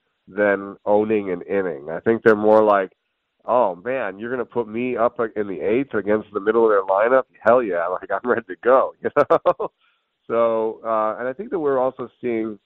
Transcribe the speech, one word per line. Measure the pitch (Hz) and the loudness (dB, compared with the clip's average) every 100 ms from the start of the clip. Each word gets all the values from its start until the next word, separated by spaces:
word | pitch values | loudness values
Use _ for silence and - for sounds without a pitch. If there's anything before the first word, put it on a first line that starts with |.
| _ _ - | _ _ -10
than | 95 104 98 98 98 98 | -2 0 0 -4 -8 0
owning | 104 107 110 98 | 2 2 0 -2
an | 87 | -6
inning. | - 98 95 73 73 | -4 -4 -2 -6 -10
I | 85 | -4
think | - 113 | -2 2
they're | 117 107 | 4 4
more | 107 107 | 4 4
like, | 107 101 95 _ _ _ _ _ - | 4 2 -2 _ _ _ _ _ -2
"Oh, | 120 110 87 | 0 0 -2
man, | 104 131 107 95 | -8 -6 -6 -8
you're | 113 | -8
gonna | 127 | -8
put | 113 120 107 | -6 -6 -6
me | 110 127 117 | -6 -4 0
up | 120 - 113 107 | 0 0 -4 -4
in | 104 | -6
the | 87 | -4
eighth | 87 117 139 | -2 -2 -2
against | 110 98 107 98 | -4 0 -2 -2
the | 101 | -4
middle | 98 113 113 | 0 4 4
of | |
their | 101 | 4
lineup? | 95 95 113 131 127 _ | 2 2 4 2 0 _
Hell | - 123 | 4 4
yeah, | 113 87 85 | 2 -2 -2
like, | 92 95 | -6 -4
I'm | 98 123 | -4 -2
ready | 113 117 | -2 -4
to | 90 | -4
go," | 113 127 92 - | 2 4 2 -4
<laughs> | |
you | - - | -4 0
know? | 135 165 175 180 202 _ _ _ _ _ - | 2 2 0 -2 -6 _ _ _ _ _ -4
So, | 117 117 113 110 107 | 0 2 0 -2 -4
uh, | 113 110 107 101 | -4 -2 -2 -4
and | 123 | -8
I | |
think | 131 226 | -8 -8
that | 190 | -4
we're | 147 135 | 0 0
also | 131 - 120 _ | 0 -4 -10 _
seeing | 120 113 110 104 | -4 -2 -4 -8